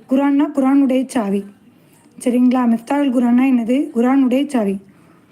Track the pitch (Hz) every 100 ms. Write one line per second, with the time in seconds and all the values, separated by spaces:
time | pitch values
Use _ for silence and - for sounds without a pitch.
0 | - 277 285 277 311 285 262 277 269 262
1 | 262 254 202 202 196 - _ _ _ _
2 | _ - 254 247 247 254 240 226 - 285
3 | 285 247 240 240 269 247 226 262 311 226
4 | 247 277 254 254 294 240 202 196 - -
5 | _ _ _